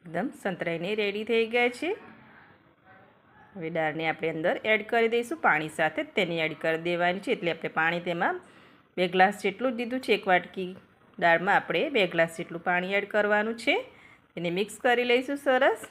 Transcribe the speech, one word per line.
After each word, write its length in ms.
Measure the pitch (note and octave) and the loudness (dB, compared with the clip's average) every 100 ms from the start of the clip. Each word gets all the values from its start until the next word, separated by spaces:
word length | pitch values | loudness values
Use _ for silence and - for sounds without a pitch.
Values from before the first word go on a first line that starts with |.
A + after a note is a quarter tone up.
એકદમ 240 | E3+ E3+ C4 - | -8 -6 -6 -6
સંતરાઈને 500 | G3+ F3 E3+ E3 F3 | -6 -4 -4 -4 -4
રેડી 300 | G#3+ G3+ G3+ | -2 -2 -4
થઈ 200 | A3 A3+ A3 | -2 0 0
ગયા 220 | A#3+ A#3+ | 0 0
છે. 200 | B3 D#4 A4+ - - - - - - _ _ _ - - _ _ - - | 0 -6 -6 -10 -20 -20 -20 -20 -20 _ _ _ -20 -20 _ _ -20 -20
હવે 140 | G3 D#3+ | -10 -4
દાળને 360 | E3+ D#3 D#3 D#3+ | -2 -2 0 -2
આપણે 220 | D#3 E3 | -2 -4
અંદર 260 | D#3+ E3+ C#4 A3 | 0 0 0 0
એડ 100 | G#3+ G#3 | 0 2
કરી 220 | A#3 A3+ | 0 2
દઈશું. 240 | A#3 A#3 D#4+ | 0 -2 0
પાણી 320 | A3 D3+ D#3 | 2 2 0
સાથે 300 | - D#3 D4 | 0 0 0
જ 40 | D4+ | -4
તેને 200 | - F3 E3 | -2 0 0
એડ 100 | D#3+ D#3 | -2 -2
કરી 200 | E3 E3 E3+ | -2 0 -2
દેવાની 360 | F3 F3 F#3 | 0 0 0
છે, 60 | A3+ | -4
એટલે 200 | G#3 E3 | -2 -2
આપણે 180 | E3 D#3 | -2 -4
પાણી 300 | E3 D#3+ F3 | 0 0 0
તેમાં 400 | F3 E3+ B3 F4+ - - - _ _ - | -4 -2 -2 -2 -10 -20 -20 _ _ -2
બે 100 | F3+ | 0
ગ્લાસ 360 | F#3 F#3+ G3 | 4 4 4
જેટલું 280 | G3+ F#3+ B3+ | -6 -2 -4
જ 40 | |
દીધું 260 | A#3 A#3 B3+ | -4 -6 -6
છે. 60 | B3+ | 0
એક 120 | G3+ G3 | 0 4
વાટકી 440 | F3+ F3 - F3+ F#3+ _ _ _ - | 2 2 -10 -10 -12 _ _ _ 0
દાળમાં 380 | E3+ E3 F#3 | 4 4 4
આપણે 280 | F3+ - E3+ D4 | 2 2 0 2
બે 180 | C4+ F3+ | 2 2
ગ્લાસ 260 | E3+ E3 - | 2 0 -2
જેટલું 260 | E3+ E3+ | -10 -6
પાણી 340 | F#3 F3+ F#3 G3+ | -2 -2 0 -2
એડ 80 | G3+ | 0
કરવાનું 440 | G#3 G#3 G#3 G#3+ A#3 | 0 2 2 0 -2
છે. 180 | - F#4+ C5 - - - _ | 0 0 -4 -18 -20 -20 _
તેને 160 | - E3+ | -6 -4
મિક્સ 260 | F3+ G#3 - | -2 -4 -2
કરી 280 | B3 A#3+ A#3+ | 0 2 2
લઈશું 280 | B3 C4+ C#4+ | 2 0 -2
સરસ. 400 | C#4+ B3+ C#4+ A4 - | 2 4 4 0 -8